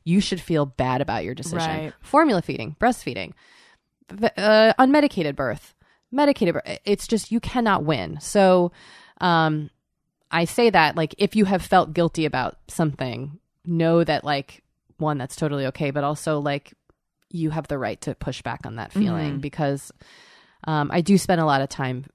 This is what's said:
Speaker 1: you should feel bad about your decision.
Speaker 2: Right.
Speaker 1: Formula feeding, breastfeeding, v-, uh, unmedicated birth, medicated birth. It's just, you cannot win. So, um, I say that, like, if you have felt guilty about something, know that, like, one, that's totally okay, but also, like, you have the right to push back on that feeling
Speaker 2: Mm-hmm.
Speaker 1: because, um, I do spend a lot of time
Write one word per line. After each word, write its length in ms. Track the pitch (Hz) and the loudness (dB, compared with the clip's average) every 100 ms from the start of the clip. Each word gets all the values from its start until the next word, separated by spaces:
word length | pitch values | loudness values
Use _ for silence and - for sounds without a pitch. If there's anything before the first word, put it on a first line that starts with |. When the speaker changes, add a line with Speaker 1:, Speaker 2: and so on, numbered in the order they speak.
Speaker 1:
you 160 | - 185 | 0 2
should 200 | - 185 | 2 -4
feel 240 | - 160 | -2 0
bad 380 | 143 - 127 127 | 0 -2 -2 0
about 200 | 143 113 | -2 -4
your 100 | 85 | -6
decision. 240 | 127 - 170 | -8 -8 -6
Speaker 2:
Right. 340 | 160 160 156 - | -4 -6 -8 -14
Speaker 1:
Formula 400 | - 285 320 196 | 0 4 4 2
feeding, 340 | - - 113 151 | -2 -8 -8 -2
breastfeeding, 520 | 233 247 - 107 92 - _ _ _ _ _ _ _ | 0 0 -6 -8 -10 -14 _ _ _ _ _ _ _
v-, 180 | 190 226 - | -4 -4 0
uh, 340 | 202 214 220 - | 4 6 6 6
unmedicated 580 | 262 302 285 - 151 135 | 4 6 2 0 -4 -4
birth, 380 | 135 107 - _ _ _ _ | -4 -6 -10 _ _ _ _
medicated 440 | 254 285 277 180 | 0 2 4 2
birth. 240 | 156 - - - | 0 -6 -10 -4
It's 200 | 202 - | -4 0
just, 240 | 220 - | -4 -2
you 80 | 226 | -4
cannot 460 | - 254 226 190 | -2 -2 0 0
win. 340 | 147 139 85 147 | 0 -2 -4 -8
So, 520 | - 208 190 185 175 - - - - _ | -2 4 6 6 4 -2 -20 -20 -20 _
um, 480 | 180 165 160 151 151 _ _ _ _ _ _ | 0 2 2 0 -6 _ _ _ _ _ _
I 160 | 165 170 | -2 -2
say 240 | - 233 | 2 4
that, 260 | 190 156 156 | 6 4 2
like, 180 | 160 - | -4 0
if 180 | 202 214 | 0 2
you 80 | |
have 160 | 196 196 | 2 2
felt 300 | - 190 156 | 2 2 4
guilty 320 | 156 170 - | 0 0 0
about 320 | 151 131 113 - - | -2 -2 -4 -8 -16
something, 680 | - 160 135 131 113 139 147 _ _ - | -2 -2 -2 -8 -8 -12 -14 _ _ -6
know 380 | 165 165 170 | 0 4 4
that, 200 | 165 147 | 4 0
like, 380 | 143 143 139 - _ _ _ _ | -2 -4 -6 -18 _ _ _ _
one, 220 | 151 147 | -4 -4
that's 180 | 127 - | -6 -4
totally 300 | 156 143 135 | -4 -2 -4
okay, 240 | - 147 | -4 -4
but 120 | 143 | -2
also, 360 | 143 147 - 151 | -4 -4 -4 -2
like, 320 | 147 143 - _ _ _ _ _ _ | -2 -6 -8 _ _ _ _ _ _
you 200 | 170 156 | -6 -4
have 180 | 156 143 | -4 -6
the 100 | 143 | -6
right 220 | 113 104 | -6 -6
to 120 | - | -8
push 260 | - - 127 | -8 -8 -8
back 240 | - 123 | -10 -10
on 120 | - 113 | -10 -12
that 140 | - | -8
feeling 400 | - 208 170 151 | -2 -2 -2 -4
Speaker 2:
Mm-hmm. 80 | 143 | -6
Speaker 1:
because, 520 | 143 - 147 139 - - _ - - _ _ _ | -8 -4 -2 -2 -8 -20 _ -20 -20 _ _ _
um, 260 | - 151 143 | -4 -2 0
I 100 | 175 | -2
do 160 | 160 196 | 4 2
spend 240 | - 175 | 4 0
a 40 | 156 | 2
lot 140 | 139 | 0
of 80 | 139 | -2
time 380 | - 131 127 139 | -4 -6 -6 -10